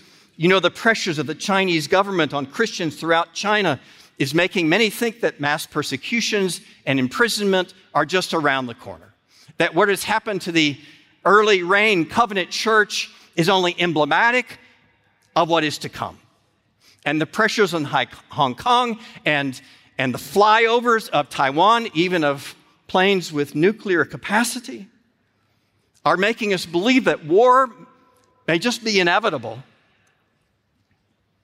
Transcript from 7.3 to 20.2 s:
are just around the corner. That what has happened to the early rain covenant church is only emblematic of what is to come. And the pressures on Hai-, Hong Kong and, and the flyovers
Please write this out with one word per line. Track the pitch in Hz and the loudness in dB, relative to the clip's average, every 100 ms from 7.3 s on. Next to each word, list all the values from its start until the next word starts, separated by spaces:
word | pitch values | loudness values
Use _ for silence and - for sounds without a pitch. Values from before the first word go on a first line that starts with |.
| - 202 185 180 - _ 147 | 0 0 0 -2 -10 _ -4
are | 156 | 0
just | 185 - 170 | -2 -2 -2
around | 143 135 123 | 0 0 -4
the | 113 | -10
corner. | 107 82 - _ _ _ - - | -16 -18 -20 _ _ _ -10 -2
That | 226 | 0
what | 165 202 | 2 0
has | 190 | 0
happened | - 214 220 190 | -2 -4 -4 -6
to | 185 | -2
the | 165 147 131 - - _ _ 170 | 0 0 -2 -14 -20 _ _ 4
early | 202 214 190 | 4 6 2
rain | 175 202 220 180 156 | 2 2 4 2 0
covenant | 226 220 196 165 | 0 0 -2 -4
church | - 220 220 208 - - - _ 175 | -4 2 2 2 -4 -10 -16 _ -2
is | 165 | 2
only | 190 180 175 | 2 0 0
emblematic | 175 156 143 170 233 247 240 - _ _ _ _ _ _ _ 156 | 0 0 2 2 2 0 -4 -12 _ _ _ _ _ _ _ -2
of | 170 | 2
what | 165 | 0
is | 151 - | 0 -4
to | 139 | -10
come. | - 104 - _ _ _ _ _ _ _ _ 147 | -10 -12 -12 _ _ _ _ _ _ _ _ -4
And | 151 | -2
the | 156 | -2
pressures | - 214 226 190 | 0 0 2 0
on | 165 | 0
Hai-, | 139 139 120 - - | -2 -2 -4 -8 -8
Hong | 151 131 123 | -2 -2 0
Kong | 247 240 240 220 - - 156 | 0 2 0 -6 -14 -8 -2
and, | 147 139 127 - _ _ - | -2 -2 -8 -16 _ _ -4
and | 127 | -4
the | |
flyovers | 117 | -4